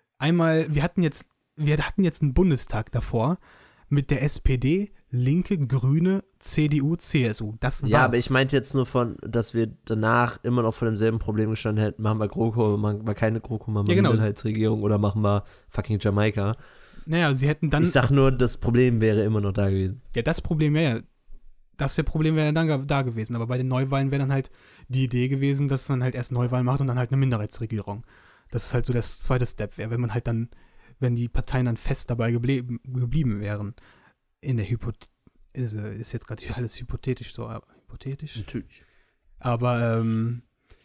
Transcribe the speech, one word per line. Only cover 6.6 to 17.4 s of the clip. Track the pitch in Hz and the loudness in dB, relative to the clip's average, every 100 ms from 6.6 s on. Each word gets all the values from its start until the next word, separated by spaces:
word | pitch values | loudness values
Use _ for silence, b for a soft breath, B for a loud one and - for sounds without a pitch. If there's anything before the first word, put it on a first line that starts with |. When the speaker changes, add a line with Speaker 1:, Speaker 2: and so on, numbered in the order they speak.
| 151 | 2
Speaker 1:
D | 147 | 2
U, | 139 170 | 0 0
C | - 151 120 | 0 2 2
S | 107 | 0
U. | 107 113 | -4 -4
Das | 123 - | -4 -2
war's. | - | 2
Speaker 2:
Ja, | 117 123 | 4 6
aber | 117 | 4
ich | 123 | 2
meinte | 131 135 139 | 2 2 2
jetzt | 123 | 0
nur | 139 123 | 0 0
von, | 123 117 - | 0 -2 -4
dass | - 117 113 | -4 -2 0
wir | 117 110 - - | 0 -2 -4 -6
danach | 110 110 117 120 - | 0 2 2 2 -2
immer | - 123 | -2 0
noch | 113 | 0
vor | - 117 | 0 -2
demselben | 107 110 113 | 2 2 0
Problem | - 107 110 | -2 0 0
gestanden | 110 113 107 | -2 -2 0
hätten, | 107 - | 0 0
machen | 107 107 | -2 0
wir | 104 | -2
GroKo, | - 113 113 110 104 | 0 0 2 2 2
machen | 104 104 110 | 0 -2 -4
wir | 104 | -2
keine | 110 113 | 0 -2
GroKo, | - 113 - | -4 -8 -4
machen | 104 101 | -2 2
wir | |
Speaker 1:
Ja, | 175 | 4
genau. | 185 | 4
Speaker 2:
Minderheitsregierung | 113 110 101 110 110 110 110 | 4 2 -2 -4 0 0 2
oder | 104 104 | 2 2
machen | 104 104 | 2 2
wir | 104 101 b b b | 2 0 b b b
fucking | - - 104 | -8 -4 -2
Jamaika. | 107 101 107 104 101 113 B B B B - | 0 2 2 0 -2 -4 B B B B -4
Speaker 1:
Naja, | 165 160 | 0 2
sie | 131 | 2